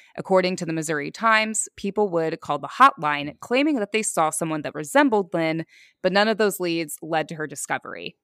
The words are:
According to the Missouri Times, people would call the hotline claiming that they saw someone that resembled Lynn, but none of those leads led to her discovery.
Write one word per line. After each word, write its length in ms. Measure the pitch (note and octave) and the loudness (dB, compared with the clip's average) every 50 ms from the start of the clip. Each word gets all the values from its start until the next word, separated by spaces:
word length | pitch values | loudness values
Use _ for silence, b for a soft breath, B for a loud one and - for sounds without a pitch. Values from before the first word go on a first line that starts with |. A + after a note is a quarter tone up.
| b b b - | b b b -10
According 380 | - - F#3+ F#3 F3+ F#3 F#3 | -2 2 2 4 4 2 -2
to 100 | - F3+ | -2 -4
the 60 | D#3+ D#3+ | -4 -4
Missouri 360 | D#3+ D#3 E3 D#3 C#3+ C#3+ D3+ | -4 -2 -2 -4 -4 -4 -6
Times, 560 | - - A3 A3+ A3 G#3+ A3 A3 G#3+ - - - - | -6 0 2 4 4 4 2 0 -4 -6 -6 -6 -10
people 340 | - - G3 F#3+ A3 G#3 F#3+ | -8 -6 -4 0 0 0 0
would 300 | E3+ E3 D#3+ D#3+ D#3+ - | 2 0 0 0 -2 -4
call 180 | - - D3 D3 | -4 -4 -4 -4
the 100 | C#3+ C#3 | -4 -4
hotline 720 | - - B3+ C#4 - - D#3 D3+ D3 C#3+ C#3+ D3 - - | 4 6 6 6 6 2 -2 -2 -2 -2 -4 -8 -12 -12
claiming 360 | - - A#3 C4 D4 D#4+ D4 | -6 -2 0 2 2 2 2
that 160 | A#3 G3+ - | 0 -2 -2
they 100 | - A3 | -2 -2
saw 260 | A3 - - F3+ D#3+ D#3 | -2 0 0 2 2 2
someone 320 | - - F3 D#3+ D#3 D3+ | 0 -2 -4 -4 -4 -4
that 120 | C3+ C3+ - | -6 -8 -8
resembled 580 | D3+ D#3 - - - D4 C4+ A3 G#3 F#3+ E3+ | -8 -6 0 4 4 4 6 4 2 0 0
Lynn, 320 | - E3+ D#3+ D#3+ D#3+ E3 E3 b b b b b b b | -2 -2 0 0 0 -2 -4 b b b b b b b
but 100 | - F#3 | 0 2
none 160 | F3+ G3+ G#3 A3 | 4 4 4 4
of 80 | A3 | 2
those 240 | F3+ A3 G3+ F#3 - | 2 2 2 2 0
leads 380 | F3+ E3+ E3 E3 E3 D3+ - - | -2 -2 -2 -2 -4 -6 -8 -12
led 260 | - D#3 E3 D#3 D3+ - | -6 -2 -2 -2 -2 -2
to 80 | E3+ | -6
her 100 | D3+ D#3 | -8 -8
discovery. 720 | C#3 D3 - - - D3 B2+ - - - E2+ E2+ - - _ | -8 -8 -10 -6 -6 -6 -6 -6 -10 -14 -12 -12 -14 -16 _